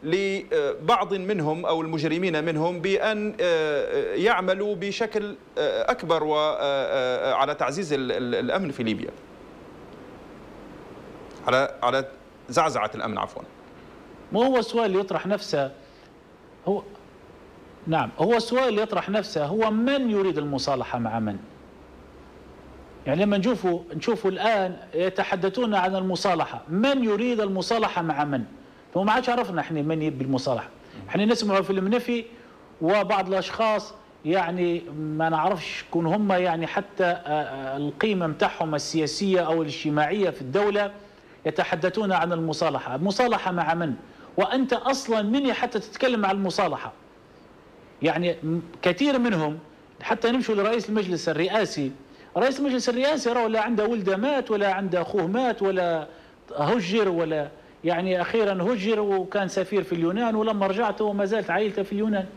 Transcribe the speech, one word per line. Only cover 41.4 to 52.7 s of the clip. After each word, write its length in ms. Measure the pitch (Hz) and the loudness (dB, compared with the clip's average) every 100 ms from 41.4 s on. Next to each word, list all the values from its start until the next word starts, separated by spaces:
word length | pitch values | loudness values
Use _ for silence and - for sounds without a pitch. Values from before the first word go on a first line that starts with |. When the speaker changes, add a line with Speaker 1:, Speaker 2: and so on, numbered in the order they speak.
| 160 | -6
Speaker 2:
يتحدثون 640 | 151 175 175 175 185 208 | -2 0 0 0 0 0
عن 220 | 180 170 | 2 2
المصالحة. 640 | 170 165 151 165 139 - - | 0 -2 0 0 0 -4 -2
المصالحة 560 | 185 196 247 214 190 | -2 2 2 2 0
مع 220 | 180 156 | 0 0
من؟ 200 | 165 165 120 - - - - | 0 0 -4 -8 -20 -8 -2
وأنت 360 | 196 262 262 | 0 2 2
أصلا 480 | 240 247 269 247 220 | 0 0 -2 0 0
من 320 | 208 254 277 | 2 2 2
حتى 260 | 220 240 220 | 0 0 -2
تتكلم 460 | - - 262 240 196 | -6 -2 0 2 2
عن 100 | 196 | 2
المصالحة؟ 580 | 196 165 185 127 113 - - - - - - - - - - - | 0 2 0 0 -8 -14 -20 -20 -20 -20 -20 -20 -20 -20 -20 -2
يعني، 340 | 156 156 175 170 | 0 2 0 -2
م-، 160 | 156 170 165 - | -2 -4 -4 -2
كثير 380 | 180 175 285 269 | 0 2 2 2
منهم 400 | 240 185 151 156 - - - - | 2 2 -2 -4 -12 -20 -20 -14
حتى 300 | - 220 233 | -4 0 2
نمشوا 240 | 254 233 208 | 0 0 0
لرئيس 340 | 202 233 202 | 2 0 0
المجلس 400 | 214 185 170 - | -2 0 -2 -2
الرئاسي، 600 | 151 180 208 196 - 139 135 - - - - | 0 2 2 0 -2 -4 -6 -20 -20 -6 0
رئيس 220 | 240 262 | 0 2
المجلس 300 | 277 | 0